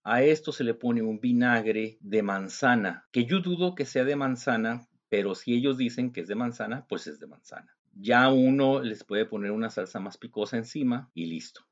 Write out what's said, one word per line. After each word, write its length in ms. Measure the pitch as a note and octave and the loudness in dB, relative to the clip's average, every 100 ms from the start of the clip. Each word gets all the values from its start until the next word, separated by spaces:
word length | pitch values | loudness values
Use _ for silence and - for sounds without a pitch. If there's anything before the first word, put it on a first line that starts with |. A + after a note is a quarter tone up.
A 180 | G2 A#2+ | -2 4
esto 300 | C#3+ D#3 - | 4 4 0
se 100 | - | -4
le 120 | B2 | -2
pone 280 | A2+ A#2+ A#2 | -2 0 0
un 160 | A2 G#2+ | 0 -2
vinagre 800 | B2 A#2+ B2 A#2 A2 G#2+ A2 A2 | 2 4 4 2 2 0 -2 -8
de 220 | G2+ G#2+ | -2 0
manzana, 840 | G2+ G2 F#2+ - C3 A#2+ G2 E2+ _ | 0 -2 -6 0 4 4 2 -4 _
que 160 | B2+ A#2+ | -2 0
yo 140 | F#3 | 0
dudo 340 | F3+ F3 F3+ | -2 -2 -2
que 100 | F3+ | -2
sea 200 | C#3 C3 | -4 0
de 100 | C3 | 0
manzana, 720 | C#3+ C3+ B2 C3+ A#2 A2 A#2+ A#2+ _ _ | 0 -2 -2 -2 0 0 -4 -10 _ _
pero 220 | G#2 G2 | 0 0
si 200 | F#2 - | -4 0
ellos 220 | A#2+ C#3 C3 | 2 2 0
dicen 360 | B2 - B2 | -2 -2 -4
que 80 | A#2+ | -4
es 80 | E2+ | -6
de 80 | G#2 | -4
manzana, 500 | A#2+ A#2 G#2+ C#3 - | -4 -4 -6 -8 -8
pues 200 | F#2+ - | -8 -8
es 100 | D2 | -14
de 80 | - | -18
manzana. 500 | D2 - - - _ _ | -20 -20 -20 -20 _ _
Ya 340 | - G2+ A#2+ C3 | -10 2 4 6
uno 520 | C3+ C3 C3+ C3+ C3+ | 6 6 6 4 2
les 220 | B2 G#2 | -2 -8
puede 240 | - G2+ A2 | -4 -2 -2
poner 240 | G#2+ G2+ | -2 -4
una 180 | G#2+ A2 | -4 -4
salsa 300 | G#2+ F#2+ G#2 | -6 -8 -8
más 180 | G2 - | -10 -12
picosa 400 | - - G#2 A#2+ | -12 -6 -4 -4
encima 540 | A2+ D#3 B2+ A#2+ C3+ | -6 -4 -2 -2 -6
y 120 | E2 E2+ | -10 -8
listo. 360 | E2 - - _ | -8 -12 -20 _